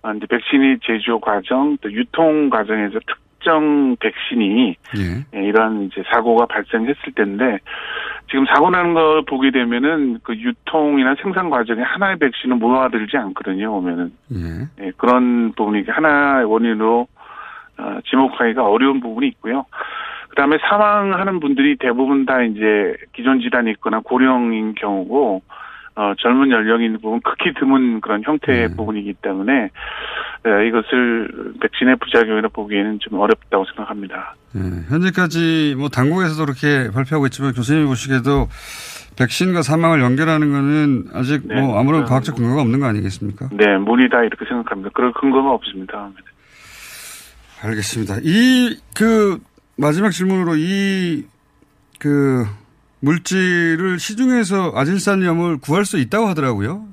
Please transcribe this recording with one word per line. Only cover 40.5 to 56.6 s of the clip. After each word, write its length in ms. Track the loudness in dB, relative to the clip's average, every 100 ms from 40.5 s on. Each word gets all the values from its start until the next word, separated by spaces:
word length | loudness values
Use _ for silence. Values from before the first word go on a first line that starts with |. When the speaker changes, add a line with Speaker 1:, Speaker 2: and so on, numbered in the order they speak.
Speaker 2:
거는 540 | 2 2 2 2 2 -2
아직 280 | -6 -2 -2 -2
Speaker 1:
네, 160 | 0
Speaker 2:
뭐 160 | 0 2
아무런 240 | 2 2
Speaker 1:
그건 40 | 2
Speaker 2:
과학적 320 | 0 0 -2
근거가 240 | 0 2
없는 180 | 2 2
거 80 | 0
아니겠습니까? 640 | 0 -4 -6 -8 -8 -10
Speaker 1:
네, 260 | 2 4 4
무리다 460 | 2 4 4 4
이렇게 220 | 0 -2 -8
생각합니다. 440 | -8 -6 -8 -6
그럴 180 | -2 0
근거가 400 | 0 2 2 2
없습니다. 580 | -2 -4 -12 -12 -12 -14 -18 -20 _ _ -20 -20 -20 -20 -18 -18 -20 -20 -20 -20 -10
Speaker 2:
알겠습니다. 520 | -6 -4 -4 -6 -4 -4
이 540 | 0 4 4 4 2 -2 _ 0
그 440 | 2 4 2 0 -10 _ _ -2
마지막 320 | 0 2 0
질문으로 460 | 0 0 2 2 0
이 720 | 0 0 0 0 -2 -4 -8 _ _ _ _ _ _ _
그 460 | 0 2 2 2 -2 -8 _ _ _ _
물질을 1000 | 0 0 0 0 2 2 0 0 -2 -4
시중에서 720 | -6 0 2 2 2 0 0 0
아질산염을 840 | 0 0 0 2 2 2 0 -2
구할 260 | 0 0 0
수 120 | 0
있다고 280 | 0 0 0
하더라고요. 580 | 0 -2 -2